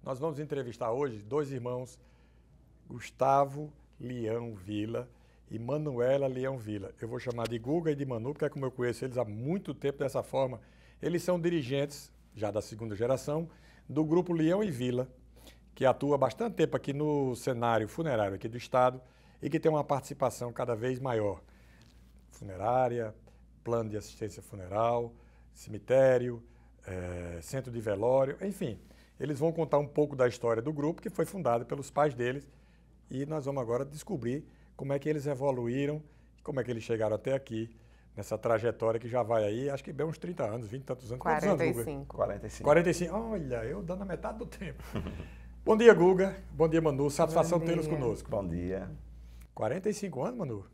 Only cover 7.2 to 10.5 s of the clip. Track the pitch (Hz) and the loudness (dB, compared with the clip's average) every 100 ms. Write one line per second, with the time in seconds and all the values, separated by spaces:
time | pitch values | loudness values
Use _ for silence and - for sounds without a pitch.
7.2 | 123 117 113 117 117 165 160 143 135 117 | -6 -4 -2 -4 -2 0 0 -2 -2 -4
8.2 | 117 151 147 143 131 127 123 117 135 123 | -4 -2 -4 -2 -6 0 -2 0 -4 -4
9.2 | 110 104 127 190 196 131 139 139 139 127 | -4 -4 -4 -4 -4 -4 -4 -2 -2 -2
10.2 | 107 131 135 | -2 -2 -2